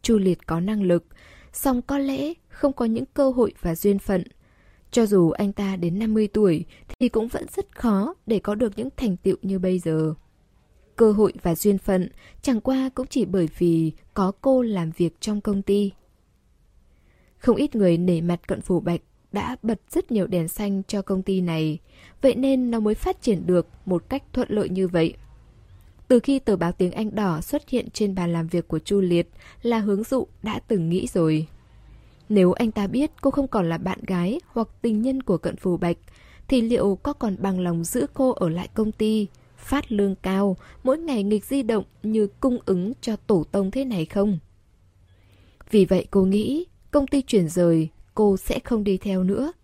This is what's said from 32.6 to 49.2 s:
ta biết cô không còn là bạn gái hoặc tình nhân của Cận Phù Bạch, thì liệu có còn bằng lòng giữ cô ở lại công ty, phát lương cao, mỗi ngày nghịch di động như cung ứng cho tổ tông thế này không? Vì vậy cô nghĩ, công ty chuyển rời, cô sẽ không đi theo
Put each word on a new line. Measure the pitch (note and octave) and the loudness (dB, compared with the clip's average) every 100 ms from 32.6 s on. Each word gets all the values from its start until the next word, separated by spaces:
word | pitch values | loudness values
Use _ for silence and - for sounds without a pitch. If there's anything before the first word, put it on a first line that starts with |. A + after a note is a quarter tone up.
| A3+ | -2
ta | A3 G3+ | -2 -2
biết | B3+ D4+ - | -2 -2 0
cô | C#4 | 0
không | C#4 C4+ | 0 -2
còn | A3 E3+ | -2 0
là | E3 | -2
bạn | F#3 - - | -4 -6 -4
gái | F#3 F3 C#4+ - | -2 -2 -4 -6
hoặc | A#3 A3+ - | -6 -6 -4
tình | A#3 G#3+ | -2 0
nhân | B3 C4+ | 0 -2
của | B3+ E3+ | -2 -2
Cận | - - | -2 -4
Phù | F3+ F3 | -4 0
Bạch, | F3 F3 - - - - - | 0 -2 -8 -20 -20 -20 0
thì | C4 | 0
liệu | A3+ A#3+ D4+ - | 2 2 0 -2
có | - | -6
còn | - A3+ F#3 | -4 -4 -2
bằng | G3 F#3 | -2 -2
lòng | F3+ E3 | -2 -2
giữ | E3 B3 - | -4 -4 -4
cô | - C4 | 0 0
ở | - E3+ | 2 -2
lại | E3+ - | -2 -6
công | - G#3+ | -4 -4
ty, | - G#3+ A3 G3+ - _ - | 0 0 0 -2 -8 _ -20
phát | - C#4 - | -4 -4 -2
lương | G#3 G3+ | 0 0
cao, | F#3+ F#3 F#3+ G3+ F3+ - - | -2 -2 0 0 -2 -10 -4
mỗi | C4 D#4 | -2 0
ngày | E4 A#3+ | -2 -2
nghịch | G3 G#3+ | 0 -2
di | - C#4 | -2 -4
động | A3+ A3 - _ | 0 -2 -4 _
như | G#3+ A3 G3+ | -2 0 0
cung | - C4+ A#3+ - | 0 -2 -2 -2
ứng | F#3 F#3+ C4+ | -2 -2 -6
cho | - A3 | -8 -8
tổ | - F#3+ | 0 0
tông | D3+ G3+ F#3+ | 2 -2 -2
thế | B3+ | -4
này | C4+ G3 | -4 -4
không? | D#3+ G3+ G#3 F3 - _ _ _ _ _ _ _ _ _ _ _ - | -2 0 0 -2 -8 _ _ _ _ _ _ _ _ _ _ _ 2
Vì | G#3+ | 4
vậy | F3+ F#3 - | 4 2 2
cô | G3 | 2
nghĩ, | F#3+ G3+ A3+ D4 F4+ _ - | 2 2 0 -4 -6 _ -2
công | D4 C#4 | 0 2
ty | C#4+ | -2
chuyển | - G#3+ D#3+ | 2 0 2
rời, | F3 F3 E3 D#3+ _ - | 2 4 4 0 _ -10
cô | - G#3 F#3+ | 0 2 2
sẽ | - - | -2 -6
không | - A3+ | -2 -2
đi | G3+ F#3+ | 0 -2
theo | G#3 F#3 | -2 0